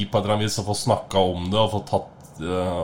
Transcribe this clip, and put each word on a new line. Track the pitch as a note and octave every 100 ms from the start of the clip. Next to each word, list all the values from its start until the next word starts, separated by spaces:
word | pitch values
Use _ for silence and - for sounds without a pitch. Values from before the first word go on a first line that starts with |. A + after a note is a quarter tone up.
| G2+
på |
et | G#2+
eller | G2+ G#2
annet | G#2+
vis, | -
å | G2+
få | G2+
snakket | B2 G2+ - F#2+
om | F#2 E2+ F2+
det, | G#2+
og | G#2+
få | G2+ -
tatt, | G2 - - - -
eh, | E2+ F2+ F#2 F2